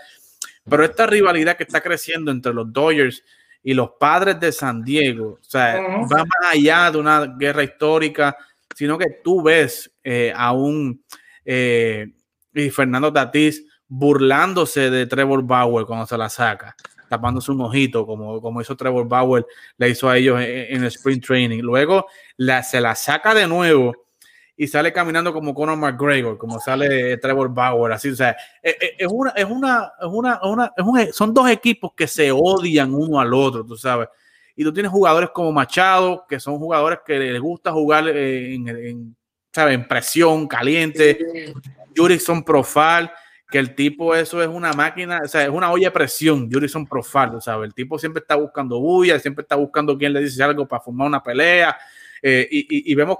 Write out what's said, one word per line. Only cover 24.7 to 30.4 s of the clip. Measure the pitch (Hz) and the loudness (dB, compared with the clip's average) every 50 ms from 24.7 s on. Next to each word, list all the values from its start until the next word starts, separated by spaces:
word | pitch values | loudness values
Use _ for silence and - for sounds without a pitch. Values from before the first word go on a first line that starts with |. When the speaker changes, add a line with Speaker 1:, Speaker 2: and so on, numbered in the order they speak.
| 151 147 156 170 | -2 0 0 0
Speaker 1:
caminando | 165 180 175 165 160 165 170 175 | 0 0 -2 0 -2 -2 -2 -2
como | 156 160 151 147 135 | -4 -4 -6 -6 -4
Conor | 139 151 156 160 | -2 -2 -2 -2
McGregor, | 156 151 139 127 120 139 147 143 135 120 113 107 - | -2 -2 -4 -2 0 0 0 2 0 0 -2 -6 -8
como | 113 113 113 110 | -10 -10 -10 -8
sale | - 131 131 135 143 139 135 131 123 127 123 | -4 -4 -2 0 0 0 0 0 0 -2 -2
Trevor | 113 - 135 135 139 131 127 | -2 -2 -2 0 0 0 -2
Bauer, | 123 123 123 127 123 117 117 113 | 0 0 0 0 2 2 0 0
así, | 110 110 - 143 | -2 -2 -4 -6
o | 131 | -2
sea, | 123 131 120 110 - - - _ _ | 0 0 0 0 -2 -8 -18 _ _
es, | - - - - | -4 -4 -2 -2
es, | 190 165 - - | -4 -6 -4 -4
es | 190 175 | -4 -4
una, | 208 247 269 254 | -2 -2 -2 -2
es | - 208 196 | -2 -2 -2
una, | 196 240 262 269 262 247 233 202 - - - | -2 -2 -2 0 0 0 0 -2 -4 -8 -10
es | 180 165 | -10 -6
una, | 190 226 247 254 240 | -4 -2 -2 -2 -2
es | - | -2